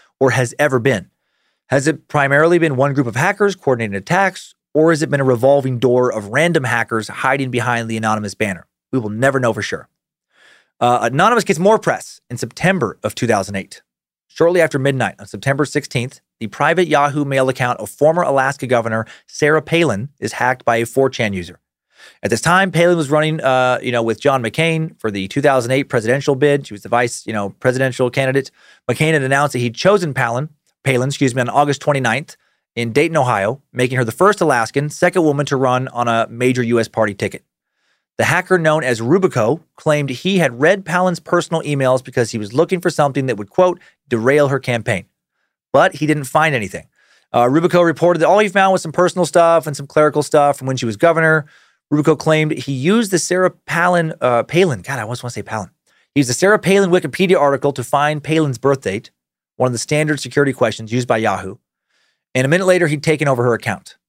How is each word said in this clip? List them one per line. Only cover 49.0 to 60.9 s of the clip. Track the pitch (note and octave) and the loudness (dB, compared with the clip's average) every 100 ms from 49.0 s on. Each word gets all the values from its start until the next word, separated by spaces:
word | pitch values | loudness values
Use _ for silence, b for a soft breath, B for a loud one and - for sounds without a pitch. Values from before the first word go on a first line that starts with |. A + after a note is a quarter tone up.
| F#3 F#3+ E3 | 0 0 0
stuff | F3+ E3+ E3 D#3 | 4 4 2 0
and | C#3 | -8
some | C#3+ | -2
clerical | - D3+ D3+ | 2 2 2
stuff | C#3+ D3+ C#3+ C#3 | 0 2 2 0
from | C3 | -4
when | C3 | -4
she | A#2+ | -6
was | G#2 | 0
governor. | E3 E3 D#3+ D#3+ D3 b b b _ | 2 4 2 2 -2 b b b _
Rubico | D3 D3 D3+ | 0 2 0
claimed | D#3+ D#3 D#3 | 2 0 0
he | D#3+ C3+ | -4 -6
used | C3+ D3 A3 G#3 | -2 0 0 0
the | F3+ | -2
Sarah | - F3+ F#3 | -2 0 0
Palin, | - - E3 F3+ F3 D#3+ - | -2 -6 -2 0 0 -2 -2
uh, | B2+ A#2+ | 0 0
Palin, | A2 E3 F#3 A2 | 0 0 2 -2
God, | F2 C3+ | -6 -8
I | |
almost | G#2+ B2 | -8 -10
wanna | B2 | -10
say | A#2 | -12
Palin. | G2 A2 F#2 _ _ _ _ | -8 -8 -8 _ _ _ _
He | C#3+ | -2
used | B2 | -2
the | A#2+ | 2
Sarah | F#3+ G#3+ | 2 2
Palin | E3+ G3 F#3+ | 2 2 4
Wikipedia | F3 D3+ B2+ F#3 F3+ | 2 0 -2 2 4
article | C#3+ C#3 C#3+ | 2 2 -2
to | C3+ | -4
find | A#2+ C#3+ D3 D3+ | -2 0 0 -2
Palin's | D3 D#3+ D3+ A#2 | -2 0 0 0
birth | C#3 C3+ | 0 0
date, | - G2+ - _ _ _ _ - | -2 -8 -10 _ _ _ _ -4
one | B2+ | -2
of | |
the | A#2+ | -2
standard | - D3 D#3 D3 | -4 -2 0 -4
security | B2+ D3 C#3 | -2 0 0
questions | C3 A2+ - A2 | 2 -2 -2 -4